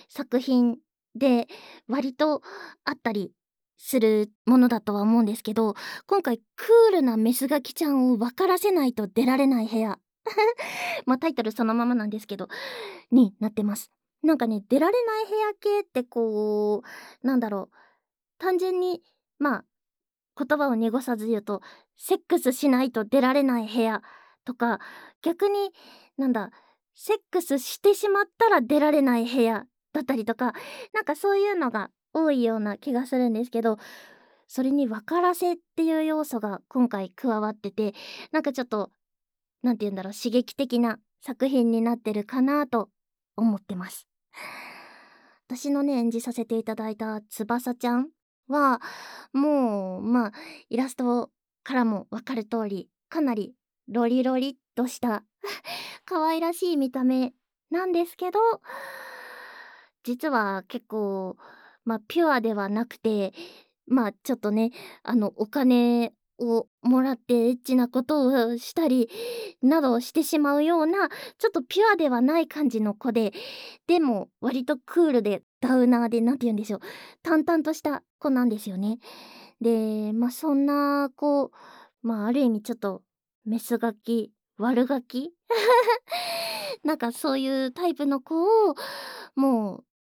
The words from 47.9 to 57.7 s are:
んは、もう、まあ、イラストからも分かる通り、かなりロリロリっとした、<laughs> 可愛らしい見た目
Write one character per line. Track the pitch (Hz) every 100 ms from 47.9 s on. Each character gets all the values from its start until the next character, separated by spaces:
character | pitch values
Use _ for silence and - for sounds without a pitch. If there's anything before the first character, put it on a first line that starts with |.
| 240
ん | 294 _ _ _ -
は、 | 294 277 233 - - - - -
も | 262 294 285 240 202 185 185
う、 |
ま | 208 247 208
あ、 | 302 320 - -
イ | 233
ラ | 262
ス |
ト | - 247 240 - _ _ _
か | -
ら | 262
も | 226 202 -
分 | 220
か | -
る | 247
通 | 214 233 208
り、 | 196 - _ -
か | 330
な | 277
り | 214 185 - _ _ -
ロ | 220 233
リ | 254
ロ | 254 254
リ | 277
っ | 254 _ -
と | 247
し | -
た、 | 240 214 _ _
<laughs> | 403 - - - - -
可 | - 349
愛 | 311 330
ら | 330
し | 339 359
い | 302
見 | 269
た | 262
目 | 254 262 254 - _ _ -